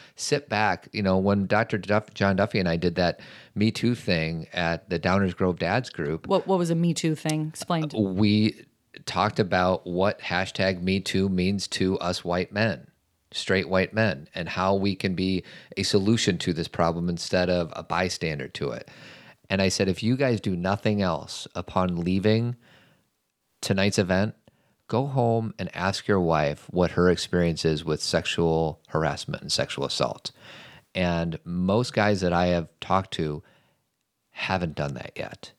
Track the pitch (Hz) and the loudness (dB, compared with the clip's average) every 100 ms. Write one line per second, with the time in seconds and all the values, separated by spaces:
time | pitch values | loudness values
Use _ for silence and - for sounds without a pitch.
0 | - - - 147 - 104 107 87 - 107 | -20 -12 -2 -2 0 0 2 0 -4 -2
1 | 98 95 98 101 95 104 113 107 92 104 | 2 2 4 2 2 2 2 -2 0 0
2 | - - 98 95 98 - 87 85 87 82 | 0 -2 0 2 2 0 0 0 0 2
3 | 87 - - - - 101 110 - 117 120 | 0 0 -10 -20 -10 0 0 2 0 0
4 | - 87 80 82 82 - 85 82 - 82 | 0 0 0 -4 -6 -2 -2 -2 -2 -2
5 | 90 98 95 - 92 87 85 110 127 - | 2 2 2 2 0 0 0 0 -2 -6
6 | 73 82 - 190 - 190 170 165 170 156 | -4 -4 0 0 2 0 2 2 2 0
7 | 160 156 156 156 156 - - 170 156 107 | -2 -2 -2 -4 -4 -6 -4 -4 -2 0
8 | 98 92 104 107 107 - - _ _ - | 0 2 4 4 2 -2 -12 _ _ -16
9 | - 90 104 - 95 90 92 92 92 87 | -6 0 0 0 0 2 2 0 -2 0
10 | 98 - - 90 95 - 95 90 90 98 | 0 0 -4 -2 -2 0 0 0 0 0
11 | 95 95 98 92 92 101 - - 95 95 | 0 0 2 2 0 0 -4 -2 0 0
12 | 87 90 85 90 90 104 113 - - _ | -2 -4 -2 -4 -2 -2 -2 -2 -10 _
13 | _ _ _ - - 98 78 92 95 107 | _ _ _ -8 0 0 2 0 2 2
14 | 110 71 76 92 82 95 95 98 101 92 | 0 -2 -8 -8 -6 -2 0 2 0 0
15 | 98 90 92 92 - - - - 98 104 | -2 0 0 -2 -4 -14 -12 -4 0 2
16 | 98 113 - 87 - 80 82 - 85 85 | 4 2 2 0 0 -2 -2 0 0 0
17 | 87 85 - 92 90 90 82 - 85 85 | -2 -4 -2 0 2 0 -2 -8 -6 -2
18 | 92 - 80 73 65 - 71 58 - - | -2 -2 -4 -4 -8 -6 -6 -6 -12 -20
19 | - - - - - 98 95 - 95 90 | -20 -20 -20 -18 -4 2 2 2 0 0
20 | 107 131 135 110 104 90 92 104 110 104 | 0 2 2 0 -2 -2 0 0 0 0
21 | 92 78 - - - 90 - 92 92 85 | 0 -2 -6 -12 -12 -10 -4 0 0 0
22 | 85 95 104 110 120 123 _ - _ _ | 0 2 2 2 0 -6 _ -20 _ _
23 | _ _ _ _ _ _ - 98 101 104 | _ _ _ _ _ _ -2 2 2 2
24 | 92 92 104 - _ _ _ _ - 110 | 2 2 0 -4 _ _ _ _ -4 -2
25 | 139 135 120 113 110 - 90 85 92 101 | 0 2 2 2 -2 -6 -8 -2 -2 0
26 | - 101 85 80 73 73 - 90 85 - | 2 2 4 2 2 -2 -4 0 2 4
27 | 90 85 - 90 85 80 82 78 80 76 | 4 4 2 2 2 2 0 0 -2 -4
28 | - 85 - - 85 80 80 76 _ 80 | 0 0 0 0 2 2 0 -4 _ -2
29 | 78 71 - - - - - - 69 - | -2 -2 -6 -8 -4 -4 -4 -4 -4 -2
30 | 62 - - - - - - - _ 92 | -4 -4 -14 -16 -20 -20 -20 -20 _ -2
31 | 90 85 85 80 87 87 92 107 127 - | 0 0 -2 -6 -6 -2 0 2 0 2
32 | 104 98 90 87 90 87 82 _ - 95 | 2 2 2 2 2 2 -2 _ -2 0
33 | 92 - 78 73 - _ _ _ _ _ | 0 -4 -4 -6 -12 _ _ _ _ _
34 | _ _ _ - - 92 85 73 71 62 | _ _ _ -10 -4 -2 -2 -4 -6 -6
35 | - - - - - | -12 -12 -12 -14 -20